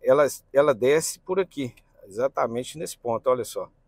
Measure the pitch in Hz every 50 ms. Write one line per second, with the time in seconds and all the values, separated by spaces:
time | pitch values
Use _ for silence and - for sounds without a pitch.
0 | - 120 131 143 147 131 - - - _ - 135 143 151 135 104 113 131 143 160
1 | 160 - - - _ - 185 180 190 175 - - 139 123 - _ _ _ _ _
2 | - - 92 104 123 139 - - 151 117 117 120 127 - - 151 170 180 - -
3 | - 123 113 110 - 131 127 127 113 - - 98 92 - _ _ _